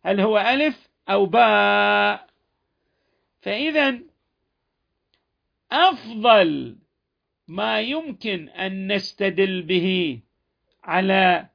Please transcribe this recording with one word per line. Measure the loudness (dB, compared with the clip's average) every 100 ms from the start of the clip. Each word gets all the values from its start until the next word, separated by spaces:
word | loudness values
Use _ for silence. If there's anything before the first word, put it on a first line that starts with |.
هل | -2 0
هو | 2 2
ألف | 2 0 0 -2 _ _ -2
أو | 0 2
باء". | 4 4 4 4 2 2 2 0 -2 -10 _ _ _ _ _ _ _ _ _ _ _
فإذا | -8 -4 -2 0 0 -2 -14 _ _ _ _ _ _ _ _ _ _ _ _ _ _ _ _
أفضل | 2 2 0 -12 -2 4 6 4 0 -8 -16 _ _ _ _ _ _ -14
ما | -6 -4 -4
يمكن | -4 -6 -8 -10 -8 -8 -10
أن | -10 -8 -8 -4
نستدل | -4 -6 -4 -4 0 -2 -2
به | -2 -2 0 -2 -4 -8 _ _ _ _ _ _
على | -4 -2 0 2 2 0 -4